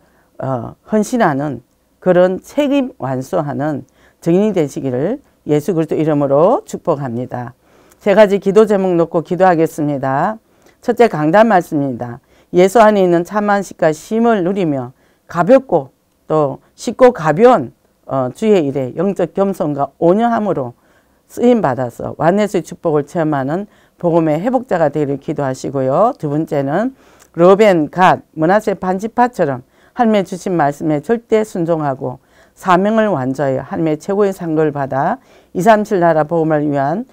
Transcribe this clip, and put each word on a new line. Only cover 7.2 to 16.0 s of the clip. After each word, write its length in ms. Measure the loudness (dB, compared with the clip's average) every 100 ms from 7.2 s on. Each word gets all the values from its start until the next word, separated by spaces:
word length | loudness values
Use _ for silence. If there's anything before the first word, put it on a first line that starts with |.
| -8 -10 -12 -16 _ _ _ _
세 160 | 0
가지 240 | 4 4 2
기도 280 | 2 2 4
제목 280 | 2 0
놓고 280 | 0 0 -2
기도하겠습니다. 1160 | -4 0 2 2 0 -2 -4 -4 -2 -2 -2 -6 _ _ _ _
첫째 280 | -4 2 2
강단 400 | 2 2 4 4
말씀입니다. 720 | 4 0 -2 -4 -6 -10 -14 _ _ _
예수 280 | 2 4 6
안에 220 | 4 4
있는 220 | 2 2
참만식과 680 | -2 -4 -2 -2 -4 -2 -2
쉼을 520 | -2 -4 -2 0 0
누리며 480 | 0 -2 -2 -4 -8 -14 _ _ -6
가볍고 640 | -2 4 4 4 -2 -2 _